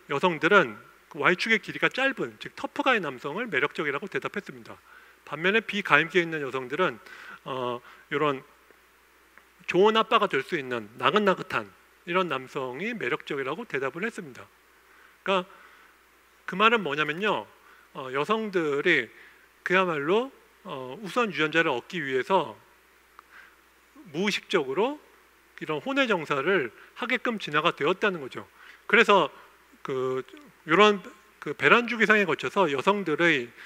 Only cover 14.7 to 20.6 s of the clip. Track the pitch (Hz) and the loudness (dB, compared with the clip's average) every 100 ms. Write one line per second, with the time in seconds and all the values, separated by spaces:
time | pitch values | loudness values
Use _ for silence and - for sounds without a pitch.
14.7 | _ _ - - _ - 190 180 - - | _ _ -20 -20 _ -2 -2 -4 -12 -20
15.7 | - - _ _ _ _ _ - 180 220 | -20 -20 _ _ _ _ _ -8 2 4
16.7 | 233 165 151 151 160 214 139 101 - - | 4 0 -2 -2 -2 -2 -2 -4 -16 -20
17.7 | - _ 156 131 135 151 220 214 185 156 | -20 _ -14 -6 -4 -2 -2 -2 -2 0
18.7 | 143 180 151 110 - - _ _ _ - | 0 2 2 0 -10 -20 _ _ _ 0
19.7 | 180 185 151 147 208 269 - _ _ | 2 2 -2 0 0 -2 -10 _ _